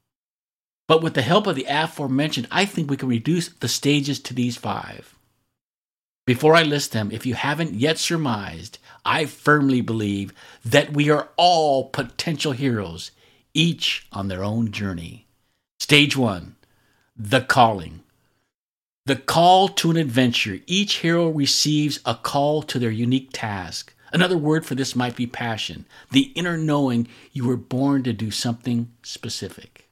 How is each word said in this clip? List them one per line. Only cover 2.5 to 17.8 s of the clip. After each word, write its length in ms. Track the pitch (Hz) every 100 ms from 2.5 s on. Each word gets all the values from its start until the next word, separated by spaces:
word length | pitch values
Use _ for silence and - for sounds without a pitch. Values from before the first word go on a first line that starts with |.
I 140 | 175 196
think 220 | - 143
we 80 | 135
can 120 | 131
reduce 400 | 117 131 175 170
the 180 | - 123
stages 540 | - 143 147 139 135
to 120 | -
these 240 | 127 123 117
five. 600 | 107 104 - 104 - _ _ _ _ _ _ _ _ _ _ _
Before 300 | - 123 151
I 80 | 165
list 300 | 156 147 -
them, 180 | 113 101
if 160 | 110 131
you 80 |
haven't 400 | 113 139 151 165
yet 240 | 101 143 160
surmised, 800 | - 170 147 107 98 82 87 - - -
I 200 | - 151 147
firmly 540 | - - 147 139 127
believe 520 | 110 113 104 98 98 - - -
that 280 | 117 143 147
we 180 | 147 147
are 200 | 151 - -
all 520 | 175 170 156 135 127
potential 640 | - 120 - - 156 156
heroes, 580 | 123 135 113 90 85 - - _ _ _
each 520 | - 170 - - - -
on 160 | 101 98
their 160 | 92
own 260 | 101 113 113
journey. 560 | 101 101 85 82 - _ _ _ _ _ -
Stage 360 | - 147 147 135
one, 380 | 120 92 - - _ _ _ _ _ -
the 240 | 104 127
calling. 640 | 127 - 117 101